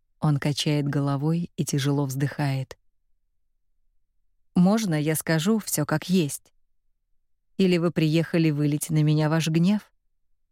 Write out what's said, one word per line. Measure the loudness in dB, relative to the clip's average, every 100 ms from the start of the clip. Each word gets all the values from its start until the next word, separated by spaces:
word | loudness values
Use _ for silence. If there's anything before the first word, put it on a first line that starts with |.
| _ -4
Он | 0 0
качает | 0 -2 -2 -2 -2
головой | -2 -2 -2 -2 -2 -4 -6
и |
тяжело | -4 -2 0 -2
вздыхает. | -2 -2 -4 -2 -4 -4 -8 -14 _ _ _ _ _ _ _ _ _ _ _ _ _ _ _ _ _
«Можно | 2 4 4 0 -2
я | -2
скажу | -2 0 0 0 -2
все | -2 -4 -2
как | -2 0
есть? | 0 0 -4 _ _ _ _ _ _ _ _ _ _ _ 0
Или | 2 2
вы | 0
приехали | 0 2 2 0 2 2
вылить | 2 0 -2 -2
на | 0
меня | 2 2 2
ваш | 0 0
гнев, | 2 2 0 -4 _ _ _ _ _ _